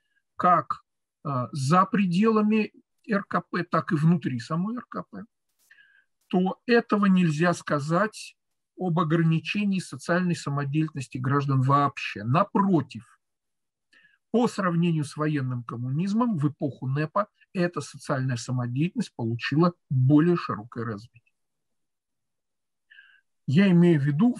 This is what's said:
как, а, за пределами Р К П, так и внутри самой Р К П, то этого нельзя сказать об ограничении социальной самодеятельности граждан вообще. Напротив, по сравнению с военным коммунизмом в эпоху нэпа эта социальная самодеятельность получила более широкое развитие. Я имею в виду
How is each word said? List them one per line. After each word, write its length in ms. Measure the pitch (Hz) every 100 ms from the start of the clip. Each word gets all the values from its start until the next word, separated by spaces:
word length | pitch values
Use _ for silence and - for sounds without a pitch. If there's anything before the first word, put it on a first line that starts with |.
| _ _ _ -
как, 440 | 180 170 - - _ _ _ _
а, 260 | 151 131 117
за 340 | 147 131 175 196
пределами 880 | - 190 170 226 220 214 220 214 - _ _ -
Р 160 | 165 -
К 160 | 175
П, 220 | - 180
так 280 | 170 165 -
и 40 | 160
внутри 440 | 160 175 151 123
самой 360 | 113 160 196 240
Р 80 | -
К 140 | - -
П, 140 | 196 214 _ _ _ _ _ _ _ _ _ -
то 320 | 185 185 - -
этого 400 | 240 - 208 202
нельзя 480 | 185 170 151 175
сказать 800 | 170 - 151 143 170 214 - - - _ _ _ -
об 160 | 185 165
ограничении 840 | 156 165 160 160 160 202 208 190
социальной 580 | - 135 - 175 180 165
самодеятельности 800 | - 139 143 151 156 143 127 131
граждан 440 | 127 143 143 135
вообще. 640 | 131 139 143 - - -
Напротив, 960 | 107 156 202 220 196 165 127 110 - _ _ _ _ _ _ _ _ _ _ _ _
по 160 | 226 226
сравнению 560 | - 185 170 170 160
с 140 | 143 -
военным 460 | 156 151 131 123
коммунизмом 760 | 117 117 123 139 196 214 247 185
в 100 | 143
эпоху 400 | 143 147 - 135
нэпа 400 | 139 156 202 208 _ _
эта 300 | 196 175 175
социальная 560 | - 143 - 139 131 120
самодеятельность 760 | - 127 120 127 170 247 - -
получила 560 | 117 117 - 143 175 - -
более 480 | 131 127 151 170 170
широкое 480 | - 104 110 123 117
развитие. 480 | 104 117 _ _ _ _ _ _ _ _ _ _ _ _ _ _ _ _ _ _ - - _ _ _ -
Я 220 | 135 202
имею 280 | 175 175 156
в 60 | 139
виду 320 | 143 240